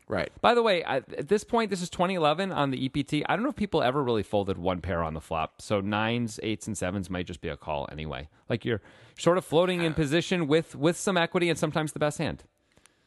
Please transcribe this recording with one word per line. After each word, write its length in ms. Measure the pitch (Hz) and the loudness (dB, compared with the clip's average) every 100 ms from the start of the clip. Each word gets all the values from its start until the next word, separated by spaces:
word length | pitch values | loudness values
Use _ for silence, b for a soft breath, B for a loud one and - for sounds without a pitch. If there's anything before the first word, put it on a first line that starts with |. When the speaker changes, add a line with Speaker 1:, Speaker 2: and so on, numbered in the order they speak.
| - | -6
Speaker 1:
Right. 240 | 90 - - | -4 -4 2
Speaker 2:
By 120 | 208 | 4
the 80 | 240 | 6
way, 220 | 226 175 | 4 2
I, 120 | - 131 | 0 -4
at 300 | - - 143 | -4 -6 0
this 160 | 208 | 0
point, 260 | - 233 220 | 0 0 0
this 100 | 190 | -2
is 60 | 175 | -4
twenty 240 | - 180 | 0 0
eleven 380 | 185 151 156 196 | 2 2 2 0
on 180 | 151 139 | 0 0
the 140 | 127 | 0
E 40 | 131 | -2
P 120 | 151 | -2
T. 220 | 135 151 - | -2 0 0
I 80 | |
don't 80 | 160 | 0
know 60 | 269 | 0
if 80 | - | -2
people 260 | 208 160 | 0 2
ever 220 | 123 139 | 2 2
really 180 | 123 113 | 2 0
folded 360 | 95 104 98 90 | 0 0 0 -2
one 220 | 87 90 | -2 -2
pair 200 | 85 85 | -2 -2
on 120 | 80 | -2
the 60 | 78 | -4
flop. 400 | - 80 78 - | -4 -4 -4 -6
So 180 | - 104 | -2 -2
nines, 580 | 98 104 110 120 117 - | 0 0 0 0 -4 -4
eights, 240 | 110 104 - | -6 -4 -6
and 100 | 101 | -4
sevens 320 | 90 98 90 | -4 -4 -4
might 180 | 90 87 | -6 -6
just 140 | 82 | -8
be 80 | 82 | -8
a 80 | 71 | -8
call 320 | - 73 67 | -6 -6 -6
anyway. 380 | 73 78 67 78 b b | -8 -8 -8 -12 b b
Like, 160 | 120 123 | -4 -2
you're 160 | 110 B B B B | -4 B B B B
sort 200 | 170 180 | 2 2
of 80 | - | 4
floating 340 | 151 180 175 | 2 4 2
in 100 | 165 | 0
Speaker 1:
Uh. 40 | 156 | 0
Speaker 2:
position 500 | 143 165 - 180 147 | 0 0 2 0 2
with, 300 | 156 156 123 | 2 0 0
with 220 | 151 170 | 0 2
some 180 | - 180 | 0 2
equity 320 | 170 180 175 | 2 2 0
and 100 | 156 | 0
sometimes 340 | 160 156 151 | 0 0 -2
the 40 | - | 0
best 200 | 151 - | -2 0
hand. 260 | 135 69 - _ _ b b b | -4 -6 -12 _ _ b b b